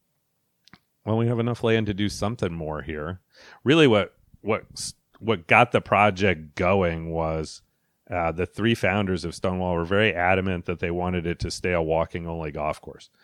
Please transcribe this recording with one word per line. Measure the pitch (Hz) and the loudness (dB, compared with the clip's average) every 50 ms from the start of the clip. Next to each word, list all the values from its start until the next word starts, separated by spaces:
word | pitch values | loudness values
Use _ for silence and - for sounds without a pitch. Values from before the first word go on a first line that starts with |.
| _ _ _ _ _ _ _ _ _ _ _ _ _ - - _ _ _ _ _ - | _ _ _ _ _ _ _ _ _ _ _ _ _ -20 -20 _ _ _ _ _ -4
"Well, | 107 110 | -2 0
we | 113 117 | 0 2
have | 117 123 117 | 0 0 0
enough | 117 120 117 - - | -2 -2 -2 -2 0
land | 113 113 113 110 | 2 2 2 2
to | 104 101 | 0 -2
do | 92 104 98 | -2 -2 -4
something | 80 - 104 104 120 - 107 90 82 | -2 -4 -4 -4 -4 -2 -4 -4 -4
more | 82 78 78 78 73 67 | -4 -6 -6 -6 -8 -8
here." | 82 78 76 76 82 92 - _ _ _ - - - - - - | -8 -8 -6 -6 -8 -8 -10 _ _ _ -20 -20 -20 -20 -6 0
Really | 117 151 165 151 | 2 6 6 6
what, | 127 107 101 90 - _ _ _ _ - _ | 6 6 4 2 0 _ _ _ _ -20 _
what, | - 101 107 92 - _ - - - - - _ _ _ _ - | -4 -4 -4 -4 -4 _ -14 -12 -12 -12 -12 _ _ _ _ -10
what | - 110 107 87 80 | -2 -2 -2 -2 2
got | - 117 110 123 - - | 4 6 6 6 6 4
the | 107 - | -2 0
project | - 107 98 104 107 95 90 101 98 90 78 78 73 - | 2 4 6 6 4 4 2 2 2 2 0 -4 -14 -4
going | - 90 87 101 98 90 85 82 82 82 82 | -2 0 2 2 2 2 0 0 -2 -6 -6
was, | 82 82 82 80 80 80 78 - - - _ _ _ _ _ _ _ _ _ - | -4 -2 -2 -2 -2 -4 -6 -8 -10 -20 _ _ _ _ _ _ _ _ _ -6
uh, | - 87 82 82 82 | -4 -2 -2 -2 -2
the | 87 90 | -2 -6
three | - - - 101 117 117 | -6 -4 -2 0 0 0
founders | - - 92 95 104 101 92 92 82 87 | 2 0 0 0 0 0 0 -2 -4 -4
of | 82 - | -8 -10
Stonewall | - - 95 92 92 92 90 87 | -4 -4 -4 -2 -2 -2 -2 -2
were | 85 85 | -2 0
very | 82 98 101 110 107 82 | 0 2 2 2 2 2
adamant | 87 87 90 95 95 92 95 90 87 - | 2 2 2 2 2 2 -2 -4 -4 -4
that | - 87 - | -6 -6 -4
they | 95 85 | -4 -4
wanted | 85 87 90 90 90 87 82 | -4 -2 -2 -2 -2 -2 -2
it | 85 85 - | -4 -6 -4
to | - 85 | -6 -8
stay | - - - 92 87 | -8 -6 -4 -2 0
a | 85 80 | 0 0
walking | 78 80 80 82 - - 90 85 | 0 0 0 0 -2 -4 -10 -8
only | 82 85 82 80 76 | -8 -8 -8 -8 -8
golf | 71 76 73 76 73 - | -6 -4 -4 -4 -4 -6
course. | - - - - - _ _ _ | -10 -18 -18 -20 -20 _ _ _